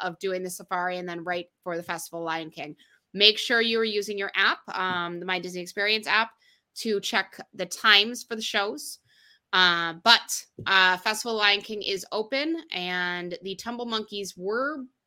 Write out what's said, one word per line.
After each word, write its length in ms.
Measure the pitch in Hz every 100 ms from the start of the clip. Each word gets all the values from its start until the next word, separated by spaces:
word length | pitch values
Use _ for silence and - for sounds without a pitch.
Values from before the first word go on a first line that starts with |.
of 180 | 180 165
doing 220 | 190 185
the 80 | 185
safari 480 | 180 185 185 180 180
and 100 | 180
then 160 | 170
right 220 | 165 175 175 _
for 120 | 180 170
the 60 |
Festival 380 | 170 170 - 170
of 60 | 165
Lion 240 | 165 160
King. 260 | 160 147 147 _ _ _
Make 240 | 190 208 214
sure 220 | - 233
you 200 | 226 226
are 40 |
using 320 | 226 208 202 202
your 120 | 196 -
app, 240 | 208 - - -
um, 420 | 185 180 175 175
the 80 | 180
My 140 | 185
Disney 220 | 180 180
Experience 440 | 175 - 202 220 175
app, 240 | 208 226 _ _ _ _ -
to 240 | 226 202
check 400 | - 214 190 - -
the 120 | - 180
times 560 | - 220 202 214 240
for 140 | - 220
the 60 |
shows. 560 | 220 214 202 294 - - _ _ _ _ _
Uh, 420 | 185 180 170 170 165
but, 400 | 226 226 - - - - -
uh, 300 | 190 185 180
Festival 340 | 220 214 233
of 60 | 220
Lion 200 | 208 202
King 220 | 202 208
is 240 | 190 190 -
open, 500 | 214 220 269 302 330 -
and 680 | 180 180 180 180 175 175 175
the 140 | 190 185
Tumble 300 | 233 240 240
Monkeys 480 | 220 208 208 190 180
were 480 | 185 226 277 302 254 _